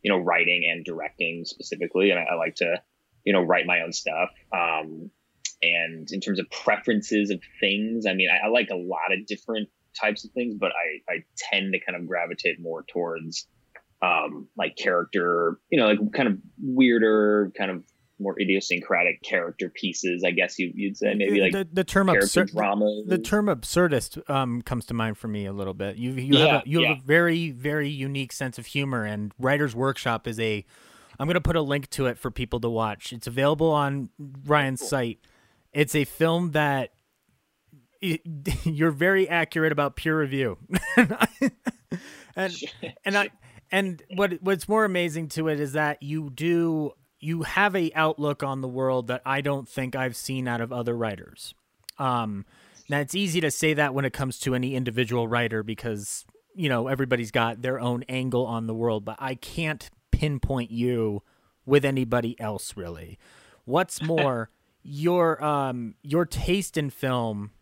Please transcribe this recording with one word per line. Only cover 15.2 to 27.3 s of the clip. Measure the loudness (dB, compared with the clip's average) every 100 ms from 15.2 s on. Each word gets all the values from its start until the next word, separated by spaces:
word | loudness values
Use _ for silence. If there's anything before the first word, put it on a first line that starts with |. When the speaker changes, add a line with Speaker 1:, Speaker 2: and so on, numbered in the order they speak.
| 2 2 2 -2 _
Speaker 1:
you | 4
know, | 6
like, | 4 2
kind | 2 2
of | 0 -6 -8
weirder, | 0 6 6 8 6 6 6 4 2 0
kind | -4
of | -4 -10 _ _ _
more | -4 -2
idiosyncratic | 2 2 2 -4 0 2 2 0
character | -2 -2 -2 -4 -8
pieces, | -4 -6 -4 -2 0 0
I |
guess | 2 0 -2
you, | -6 -4
you'd | -6 -2
say, | -2
maybe, | 2 2 4
like, | 2
Speaker 2:
The, | 0 -2
the | -2 2
term | 2 4
Speaker 1:
character | 4 4 2
Speaker 2:
absur-, | 2
Speaker 1:
dramas. | 0 0 2 2 0 -2
Speaker 2:
the | -2
term | 2 2 2
absurdist, | 0 0 2 4 2 -2 -12 -4
um, | -2 0 -2
comes | -4 -6 -2
to |
mind | -2 -2 -2
for | -6
me | -4 -6
a |
little | -6 -6
bit. | -4 -6 -4
You, | -4
you | -4 2 6
Speaker 1:
Yeah, | 6 4
Speaker 2:
have | 2
a, |
you | 2
have | 2 0
Speaker 1:
yeah. |
Speaker 2:
a | 4
very, | 4 6